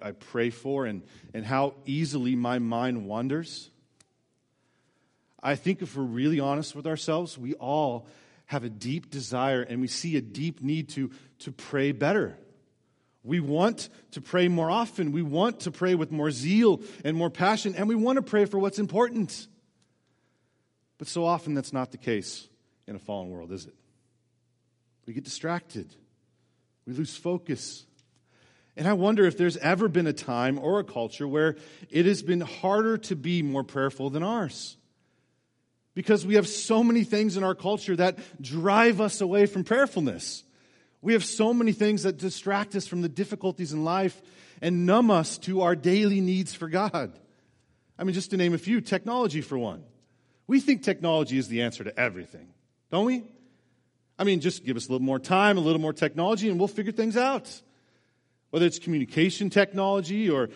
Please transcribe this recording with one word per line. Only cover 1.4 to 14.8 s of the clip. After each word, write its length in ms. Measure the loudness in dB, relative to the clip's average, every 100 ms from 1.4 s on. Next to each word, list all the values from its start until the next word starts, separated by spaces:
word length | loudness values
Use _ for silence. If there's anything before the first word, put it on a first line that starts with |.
how 300 | -2 0 0 -4
easily 500 | -6 -4 -2 -2 -2
my 240 | 0 0 -2
mind 480 | -2 -2 -2 -4 -6
wanders. 640 | -6 -4 -4 -6 -14 -18 _ _ _ _ _ _ _ _ _ _ _ _ _ _ _ _ _
I 140 | -4
think 280 | -2 -2 -4
if 140 | -6 -6
we're 60 |
really 380 | -6 -2 0 0
honest 340 | 0 -2 -6
with 140 | -8 -6
ourselves, 500 | -6 -2 -2 -4 -10
we 160 | -10
all 540 | -8 -4 0 0 -2 -10 -20 _ _ -8
have 180 | -8
a 40 | -6
deep 420 | -10 -6 -6 -8
desire 520 | -12 -6 -2 0 0
and 180 | -2 -4
we 60 | -4
see 300 | -4 -4 -4
a 40 |
deep 400 | -4 -6 -6 -6
need 280 | -4 -4 -4
to, 220 | -6 -8 -8 -20 _
to 120 | -18
pray 400 | -16 -6 -2 0
better. 440 | 0 0 0 -2 -6 -20 _ _ _ _ _ _ _
We 160 | -4 -2
want 500 | 0 2 2 0 -12 -18 _
to 80 | -18
pray 280 | -4 2 2
more 220 | 2 0
often. 420 | 0